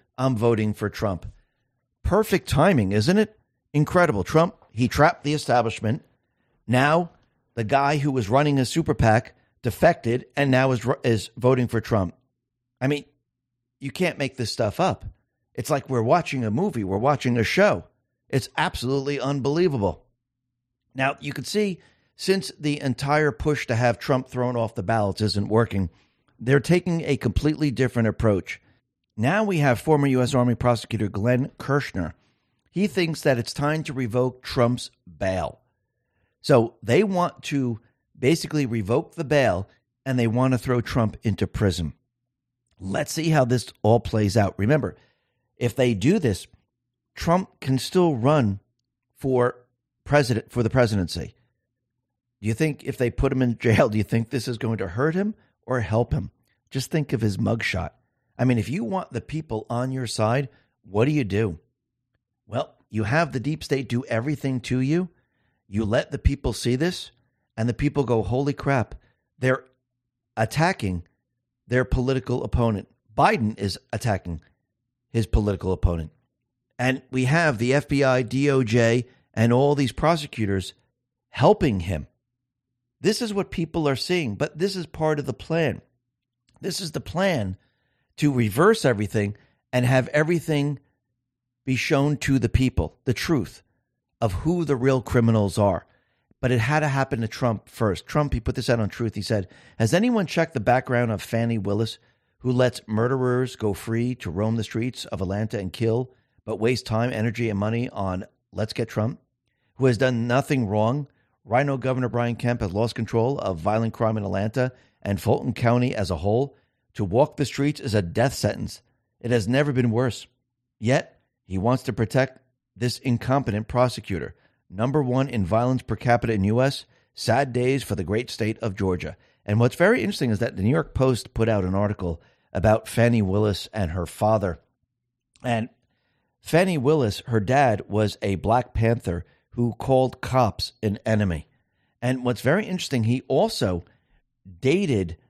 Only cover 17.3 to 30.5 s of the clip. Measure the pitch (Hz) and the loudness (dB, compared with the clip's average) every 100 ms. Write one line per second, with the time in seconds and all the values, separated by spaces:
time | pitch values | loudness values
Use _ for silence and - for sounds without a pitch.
17.3 | 120 110 - 202 104 - _ _ _ _ | 0 2 4 2 2 -6 _ _ _ _
18.3 | 135 - - 170 - 120 139 139 139 131 | -4 -4 -4 -4 -2 -2 -2 -2 -4 -2
19.3 | 143 135 156 180 131 95 - _ _ _ | -2 0 2 2 2 -2 -4 _ _ _
20.3 | _ _ _ _ _ _ 127 135 - 143 | _ _ _ _ _ _ -4 -4 -4 -8
21.3 | 143 127 208 208 170 _ _ _ - - | -8 -4 -2 -2 -4 _ _ _ -8 0
22.3 | 196 - - 147 143 139 123 139 151 151 | 0 -2 -6 -4 -2 -2 -2 0 2 2
23.3 | - 151 143 - 117 123 113 - 131 127 | 0 -2 -2 0 0 2 0 0 -2 -2
24.3 | 123 123 120 110 - 92 113 101 95 110 | -4 -2 -2 -4 -4 -2 0 0 0 -2
25.3 | 101 104 110 113 101 87 - _ _ _ | 0 0 2 2 0 -4 -6 _ _ _
26.3 | - 113 139 - 175 175 165 147 131 113 | -10 0 2 4 0 2 -2 -2 -2 0
27.3 | - 147 151 151 117 127 120 113 - 113 | 0 0 0 -2 0 0 2 0 2 2
28.3 | 98 - - _ _ _ _ _ - 120 | 2 -2 -14 _ _ _ _ _ -4 0
29.3 | 202 214 175 143 117 - 151 143 127 123 | 0 0 2 2 2 2 2 4 2 2
30.3 | 135 123 | 2 2